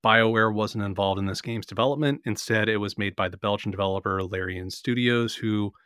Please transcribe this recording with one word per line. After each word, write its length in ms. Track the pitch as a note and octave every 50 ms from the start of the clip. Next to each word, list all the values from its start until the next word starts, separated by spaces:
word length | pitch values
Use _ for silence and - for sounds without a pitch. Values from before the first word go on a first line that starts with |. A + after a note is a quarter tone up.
| -
BioWare 480 | A2+ A2 A2+ A2+ A2+ A2+ A2 A2 A2 G#2+
wasn't 300 | G#2 G#2+ G2 - A2 G2+
involved 340 | G2 F#2+ G2+ G2+ G2 G2
in 80 | G2 G2
this 160 | F#2+ F2+ -
game's 240 | - A#2+ A#2 A2 F#2+
development. 560 | - G2 G#2 A#2 C3+ C#3+ C#3+ D3+ C#3+ C#3+ - _
Instead, 440 | A#2+ G#2+ - - - A2+ A2 G#2+ A2
it 80 | A2
was 180 | G2+ G#2 G2 -
made 200 | - G2+ G2 F2
by 120 | - F#2+
the 100 | F#2 F#2
Belgian 340 | F#2 - G#2 G#2 G#2 - G#2+
developer 500 | F#2 F#2+ G2 F#2+ F#2+ G2 - G2 F#2+ F#2+
Larian 480 | F#2+ F2+ G2 F#2 F#2 F#2 F#2 F2+ F#2 F#2
Studios, 640 | - - - B2+ A#2+ B2 B2 A#2+ A#2+ A#2+ A#2 A2+ -
who 380 | - - A2 G#2+ G#2+ G#2 G2+ - _ _